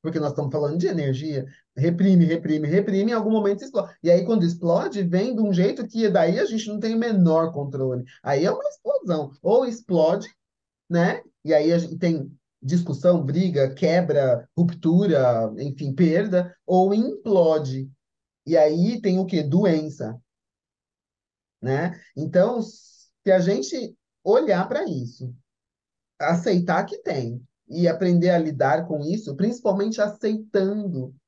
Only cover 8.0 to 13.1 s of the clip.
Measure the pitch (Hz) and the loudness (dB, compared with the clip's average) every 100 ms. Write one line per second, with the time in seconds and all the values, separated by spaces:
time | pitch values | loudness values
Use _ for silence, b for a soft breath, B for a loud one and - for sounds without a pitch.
8 | 123 B - 139 180 - 587 - 453 571 | -8 B -4 0 0 -2 -6 -8 -4 -2
9 | 247 156 139 - 170 233 254 226 - 170 | -2 -4 -4 -6 2 2 2 -6 -2 2
10 | 160 202 - _ _ _ _ _ _ 175 | 2 0 -6 _ _ _ _ _ _ 0
11 | 180 - - _ 156 151 156 170 165 - | 0 -2 -12 _ 0 2 4 2 -2 -2
12 | 175 160 135 - _ _ 131 175 170 135 | -2 -2 -4 -14 _ _ -2 -2 -2 0
13 | 180 | 2